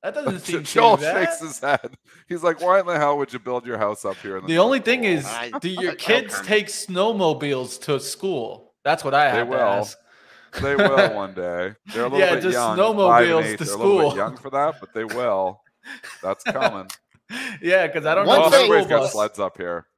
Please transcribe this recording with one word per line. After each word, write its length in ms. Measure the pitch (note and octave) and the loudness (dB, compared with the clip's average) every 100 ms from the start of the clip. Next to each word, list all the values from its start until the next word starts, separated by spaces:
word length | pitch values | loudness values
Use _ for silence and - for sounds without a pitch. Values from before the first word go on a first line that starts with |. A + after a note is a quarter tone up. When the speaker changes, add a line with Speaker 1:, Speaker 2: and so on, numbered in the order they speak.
Speaker 1:
That 120 | F#3+ | -8
doesn't 260 | B3+ D4 F#3+ | -6 -6 -6
seem 220 | - E3+ | -6 -6
Speaker 2:
Joel 320 | D3 - A3+ G3+ | -2 4 6 6
Speaker 1:
too 60 | |
bad. 240 | D3+ F#3+ F#3 | 2 -2 -2
Speaker 2:
shakes 120 | E3 | -4
his 200 | D#3+ C#3 | -10 -8
head. 300 | C3+ C#3+ - C3 _ _ _ | -2 -2 -2 -18 _ _ _
He's 160 | F3 | -2
like, 180 | E3+ E3 | -2 0
"Why 180 | F3 F#3+ | 2 2
in 60 | F3 | 2
the 100 | E3 | 0
hell 220 | D3 D3 | 0 0
would 140 | C3+ | -2
you 40 | B2 | -6
build 280 | A2 B2 A#2+ | -6 -6 -6
your 100 | A2+ | -4
house 280 | G#2 G#2+ G2+ | -2 -2 -6
up 100 | F#2+ | -8
here 200 | G#2 F#2+ | -8 -10
in 40 | |
the 40 | D3 | -2
Speaker 1:
The 60 | |
Speaker 2:
North 100 | E3 | 2
Speaker 1:
only 160 | G#3+ C4 | 4 2
thing 200 | G#3 B3+ | 0 0
Speaker 2:
Pole?" 80 | A3+ | 0
Speaker 1:
is, 160 | E3 C3+ | -2 -2
Speaker 3:
I 240 | A#2 A#2+ C4+ | -8 -8 -8
Speaker 1:
do 80 | F3 | -8
your 140 | F#3 F3+ | -6 -6
Speaker 3:
don't 80 | - | -6
Speaker 1:
kids 360 | - A#3+ G#3+ G3 | 0 0 0 -10
Speaker 3:
comment. 120 | G3 | 0
Speaker 1:
take 180 | G#3+ G#3 | -2 0
snowmobiles 1080 | - - F3+ G#3 A3 F3 C#3 D3 C3+ B2+ - | -10 -8 -2 0 2 0 0 -2 -4 -4 -10
to 180 | - C#3 | -4 -4
school? 720 | C3+ - F#3+ E3 A2 F#2+ _ _ | -4 -8 -4 -4 -6 -12 _ _
That's 220 | C#3 E3 | -2 0
what 80 | C#3+ | 2
I 180 | C#3 D3 | 4 4
Speaker 2:
They 60 | A#2 | 2
Speaker 1:
have 80 | A#2+ | 0
to 20 | |
Speaker 2:
will. 80 | C3 | 2
Speaker 1:
ask. 380 | A2+ G2+ G#2 - _ _ _ - _ - | 2 2 -2 -10 _ _ _ -20 _ -6
Speaker 2:
They 120 | C3+ C#3+ | -2 2
will 340 | G3+ C3+ G3 | 4 4 2
Speaker 1:
<laughs> 40 | |
Speaker 2:
one 200 | G#2 G2 | 0 -8
day. 400 | F#2 F2+ F2 F#2 G#2 - | -6 -6 -4 -6 -8 -10
They're 120 | A2 | -4
a 40 | A#2+ | -2
little 100 | C#3 | 2
Speaker 1:
Yeah, 160 | - D3+ | 2 2
Speaker 2:
bit 60 | |
Speaker 1:
just 100 | F#3 | 0
Speaker 2:
young, 220 | B2 A#2+ A2 | 0 0 0
five 100 | G#3+ | 0
and 100 | G#3+ | 2
Speaker 1:
snowmobiles 440 | F#3 F3 F3 E3 | 4 6 6 2
Speaker 2:
eight. 140 | D#3 G#2+ | 0 -4
Speaker 1:
to 60 | |
Speaker 2:
They're 100 | D#3 | -6
a 20 | G#2 | 0
little 220 | G3 G3 | 2 4
bit 80 | D3 | 2
Speaker 1:
school. 100 | F#2+ | 0
Speaker 2:
young 200 | G#2+ B2+ | -6 -6
for 120 | C3+ | -8
that, 240 | C3+ D3 E3 | -2 -2 -4
but 140 | - | -10
they 100 | A2+ | -8
will. 560 | A2 A2+ B2 G2 F#2 G2 _ _ - - - - | -8 -4 -2 0 -2 -6 _ _ -20 -18 -18 -10
That's 220 | - - | -6 -6
Speaker 1:
<laughs> 60 | - | -4
Speaker 2:
coming. 380 | C#3 E3+ G2+ F#2+ - _ _ _ A#3+ C4 F#3+ | -2 -2 -4 -12 -16 _ _ _ -12 -10 -8
Speaker 1:
Yeah, 260 | E3+ F#3+ E3+ | 0 2 2
'cause 180 | D#3 D3+ | -2 0
I 80 | |
don't 120 | E3+ G3+ | 0 4
Speaker 3:
One 100 | C4 | 6
Speaker 1:
know 40 | |
Speaker 2:
Well, 80 | D#4+ | 8
Speaker 1:
the 60 | - | 6
Speaker 3:
thing 80 | A#3+ | 6
Speaker 1:
school 100 | G#3+ | 4
Speaker 2:
everybody's 120 | - | 4
got 120 | - | 0
Speaker 1:
bus. 100 | - | 0
Speaker 2:
sleds 260 | G#2+ G#2 - | -2 -2 -2
up 180 | G2 - | -6 -6
here. 280 | F2 E2+ - | -8 -8 -10